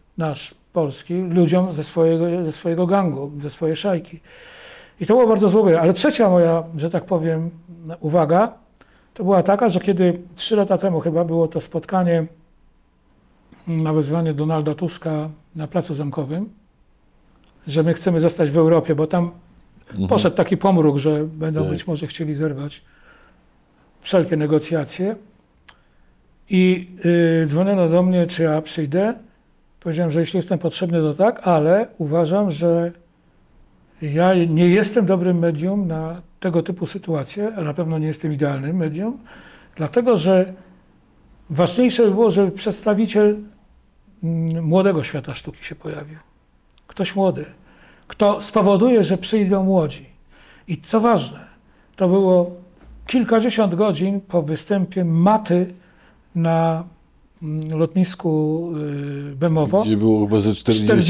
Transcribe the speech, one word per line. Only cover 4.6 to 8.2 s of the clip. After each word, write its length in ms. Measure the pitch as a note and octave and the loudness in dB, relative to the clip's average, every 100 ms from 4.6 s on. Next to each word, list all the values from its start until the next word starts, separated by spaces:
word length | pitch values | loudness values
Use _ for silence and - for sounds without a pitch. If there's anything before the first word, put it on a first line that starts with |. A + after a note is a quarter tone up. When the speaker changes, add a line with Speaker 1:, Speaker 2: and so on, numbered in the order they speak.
| - - - - | -20 -20 -20 -6
Speaker 1:
I 40 | F#3+ | 2
to 80 | |
było 140 | B3 A3+ | 4 4
bardzo 220 | G#3+ G3+ | 4 4
złe. 320 | G#3 G3+ E3 | 4 4 4
Ale 120 | E3 | 4
trzecia 360 | F3 D4 C#4+ G3+ | 2 2 2 4
moja, 340 | F3+ E3 E3 E3 D#3+ | 4 4 2 -2 -6
że 120 | E3+ | -4
tak 160 | F3 - | -4 -2
powiem, 440 | F3 E3 D#3+ E3 - - E3+ D#3+ E3 | -2 -2 -2 -6 -10 -20 -18 -16 -8
uwaga, 540 | D3+ E3+ | -2 0